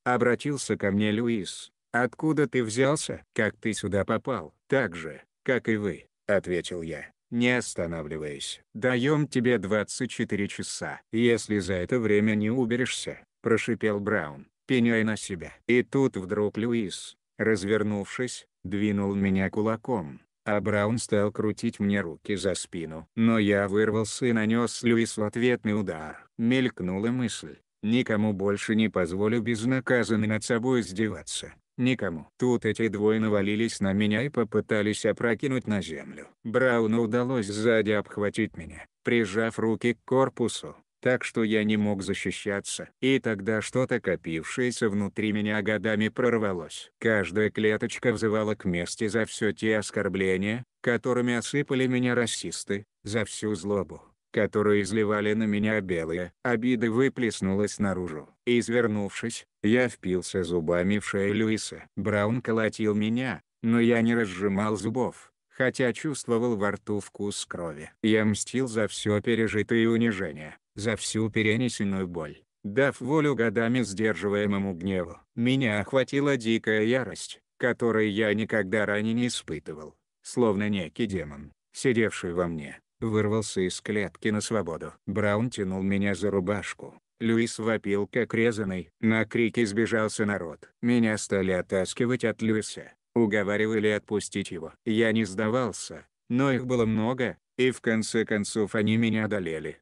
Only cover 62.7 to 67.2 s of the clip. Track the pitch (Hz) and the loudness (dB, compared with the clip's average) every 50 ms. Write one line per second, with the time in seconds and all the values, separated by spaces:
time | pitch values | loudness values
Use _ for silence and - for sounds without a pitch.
62.7 | - - 110 107 104 107 107 110 113 123 131 127 92 73 - _ _ _ - 117 | 0 0 0 0 2 2 0 0 0 -2 -2 -4 -6 -8 -12 _ _ _ 0 2
63.7 | 117 120 117 117 120 117 113 117 117 117 113 95 90 90 101 101 98 98 107 107 | 4 6 6 6 6 6 4 4 2 2 0 -2 -2 -2 0 0 0 0 0 0
64.7 | 110 95 95 117 110 127 117 87 - - - - _ _ _ _ _ - 131 127 | -2 -2 -2 -4 -2 -2 -2 -4 -6 -10 -18 -20 _ _ _ _ _ -2 -2 0
65.7 | - - 131 120 110 - - 156 135 - - 123 120 113 120 123 117 98 104 101 | 0 2 0 0 0 -2 -4 -6 -6 -6 -2 0 0 2 2 0 0 0 0 0
66.7 | 98 98 - - 107 101 - - - - | -2 -4 -4 -6 -6 -6 -6 -8 -8 -6